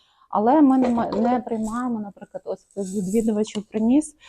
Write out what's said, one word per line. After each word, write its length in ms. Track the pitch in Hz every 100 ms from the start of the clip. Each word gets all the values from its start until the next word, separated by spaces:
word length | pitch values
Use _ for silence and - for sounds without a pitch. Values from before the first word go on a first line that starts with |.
| _ _ _
Але 320 | 202 220 302
ми 160 | 277 262
не 100 | 247
ма-, 220 | 233 180
не 300 | 196 233 247
приймаємо, 600 | 226 226 220 233 254 226
наприклад, 420 | 202 - 202 185
ось 220 | - 190 _
хтось 160 | 196 190
з 100 | 202
відвідувачів 640 | 185 226 226 214 214 208
приніс, 540 | 202 226 220 277 302 -